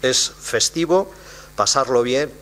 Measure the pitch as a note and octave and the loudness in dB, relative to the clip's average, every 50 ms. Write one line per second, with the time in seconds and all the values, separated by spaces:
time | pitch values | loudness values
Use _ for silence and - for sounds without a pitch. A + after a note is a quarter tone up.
0 | - C3 B2+ - - - - - - - - A2+ - - - E3 E3 D#3 F3 F#3 | 0 2 2 2 0 -2 -6 -10 -12 -4 -2 0 -2 0 -2 -2 0 2 2 2
1 | G3 F#3+ - - - - - - - - - - G#2 G2+ - C#3 C3+ B2+ B2+ A#2+ | 2 0 -8 -20 -20 -20 -20 -20 -20 -20 -4 -2 0 2 2 0 2 2 2 2
2 | A#2+ B2 B2 C3+ D3 C#3+ - - | 2 2 0 0 0 -2 -6 -14